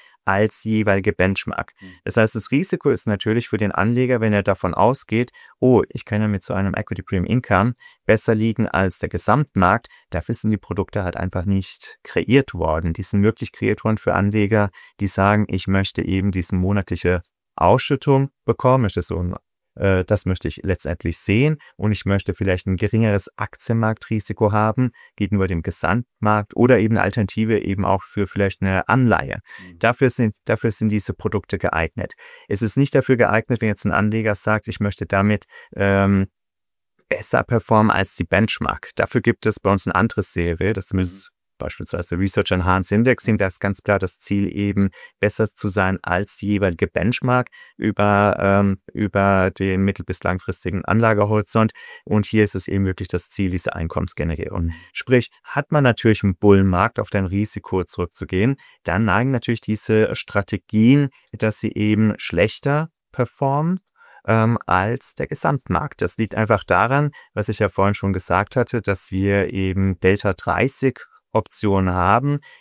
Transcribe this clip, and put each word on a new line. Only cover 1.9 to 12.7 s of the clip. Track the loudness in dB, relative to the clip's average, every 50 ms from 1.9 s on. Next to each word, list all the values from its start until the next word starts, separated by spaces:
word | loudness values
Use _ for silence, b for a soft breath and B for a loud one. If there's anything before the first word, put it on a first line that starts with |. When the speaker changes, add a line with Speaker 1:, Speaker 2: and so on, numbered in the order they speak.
| -20 B B
Speaker 1:
Das | -2 0 2
heißt, | 2 2 0
das | -4 -4 -2
Risiko | -2 -2 0 -2 -4 -2 0 0
ist | 0 0 0
natürlich | -2 -2 -2 -2 0 0 0 -2 -2
für | -2 -2
den | -2 -2
Anleger, | 0 0 0 0 2 0 2 2 2 2
wenn | 2 2 2
er | 2
davon | 2 0 0 0 -2 -4 0
ausgeht, | 2 2 2 2 0 -2 -2 0 0 0 -2 B B B B B B
„Oh, | 4 6 6 6 4 2
ich | -2 -10 -6
kann | -4 -2 0
ja | 0 0
mit | -2 -2
so | -4 -4 -2
einem | -2 -2 -2 -2
Equity | -4 -6 -6 -8 -10 -6
Premium | -4 -2 -2 0 0
Income | 0 0 2 2 2 2 4 2 0 b b b b b _ 2
besser | 2 2 4 2 0
liegen | 2 2 0 0 0 -2 0
als | 0 0 0 0 -2 -4
der | -6 -6
Gesamtmarkt“, | -4 -4 0 2 2 2 0 0 _ 2 4 4 2 2 -2 b b b b b
dafür | -8 -6 -6 -4 -6
sind | -4 -2 -2
die | -2 -2
Produkte | -2 -6 -4 -4 -4 -4 -4 -4 -4
halt | -4 -4
einfach | -4 -6 -4 -4 -4 -2
nicht | 0 0 0 -2 -4 -10 -14 -14 -16 -16 -20
kreiert | -20 -6 -4 -4 0 2 2 2 2 0 -4
worden. | -4 -2 -2